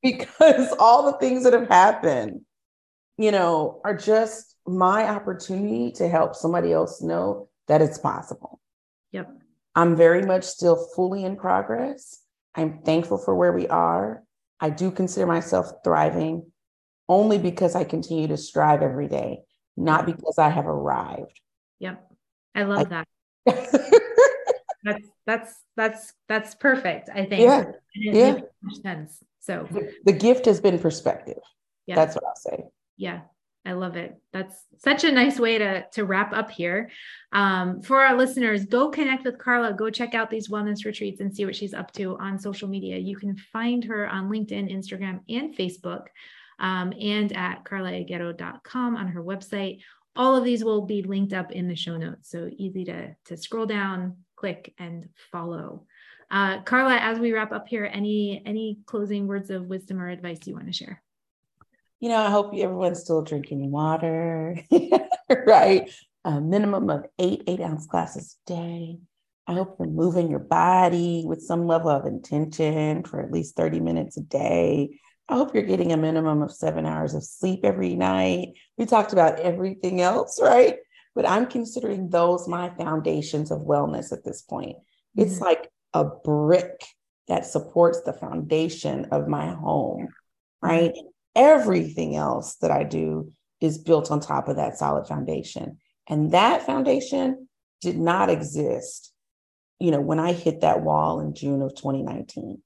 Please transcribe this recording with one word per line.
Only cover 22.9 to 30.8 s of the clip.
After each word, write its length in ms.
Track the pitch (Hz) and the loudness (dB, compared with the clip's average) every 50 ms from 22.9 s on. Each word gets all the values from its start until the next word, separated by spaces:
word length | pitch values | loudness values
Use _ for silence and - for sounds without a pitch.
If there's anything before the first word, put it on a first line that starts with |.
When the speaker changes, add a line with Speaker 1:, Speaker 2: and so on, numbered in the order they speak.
Speaker 1:
I 120 | 175 165 160 _ _ _ _ _ _ _ _ | -2 -8 -8 _ _ _ _ _ _ _ _
Speaker 2:
that. 360 | 247 254 254 - - - 269 - | 2 2 2 -4 0 0 0 4
Speaker 1:
<laughs> 120 | - - 480 453 - 466 427 508 554 508 554 539 - - - _ _ - _ _ | 8 8 8 8 8 6 8 8 8 6 0 -2 -4 -4 -4 _ _ -14 _ _
Speaker 2:
That's, 240 | 208 208 208 - - _ _ _ - | -4 -4 -4 -6 -16 _ _ _ -4
that's, 260 | 220 233 226 - - - _ _ _ - | -4 -4 -4 -10 -20 -20 _ _ _ -2
that's, 360 | 220 220 220 - - - - _ _ _ | -2 -2 -2 -4 -16 -20 -20 _ _ _
that's 280 | 214 220 214 - - | -4 -4 -4 -6 -16
perfect, 540 | _ - 285 262 262 - 185 160 - - - - | _ 2 2 2 4 0 -4 -4 -4 -8 -10 -6
I 120 | 202 190 | -6 -4
think. 160 | 196 208 190 233 | -2 4 8 8
Speaker 1:
Yeah. 160 | 240 285 285 | 8 8 8
Speaker 2:
And 160 | 214 - - - _ _ _ | 4 -2 -8 -16 _ _ _
it 220 | 202 214 208 208 | -6 -4 2 6
Speaker 1:
Yeah. 160 | 208 240 269 285 | 6 6 6 6
Speaker 2:
makes 140 | - - - | 2 -4 -12
so 40 | _ _ - | _ _ -14
much 180 | 190 - - | -14 -14 -10
sense. 420 | - 196 175 156 156 151 - - _ _ _ _ | -10 -10 -10 -10 -12 -14 -18 -20 _ _ _ _
So 260 | _ - 185 170 160 151 | _ -10 -8 -8 -8 -8
Speaker 1:
The, 240 | 165 202 - - - - - | -6 -6 -6 -6 -10 2 4
the 60 | 196 | 4
gift 340 | 190 156 190 226 254 254 - 233 | 4 6 6 6 6 6 6 4
has 120 | 208 - | 4 6
been 200 | - 202 180 | 4 2 2
perspective. 580 | 165 | 4